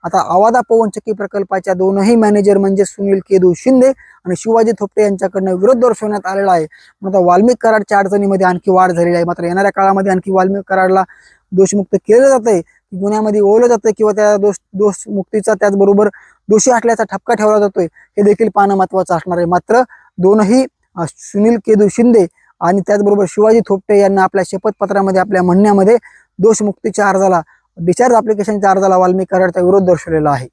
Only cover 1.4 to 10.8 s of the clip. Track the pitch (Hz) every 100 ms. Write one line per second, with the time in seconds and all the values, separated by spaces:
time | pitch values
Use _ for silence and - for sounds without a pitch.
1.4 | 190 190 180 180 190 196 196 233 214 208
2.4 | 202 196 196 196 190 - 196 196 - 190
3.4 | 185 175 254 262 262 269 - _ - 180
4.4 | 226 226 220 214 202 - 208 190 190 190
5.4 | 190 185 202 254 240 214 214 208 180 196
6.4 | 196 180 156 _ _ _ 190 190 175 180
7.4 | 226 247 226 220 202 202 196 202 196 196
8.4 | 180 180 - 185 185 170 170 175 170 175
9.4 | 170 180 202 196 196 196 196 185 196 190
10.4 | 190 196 190 190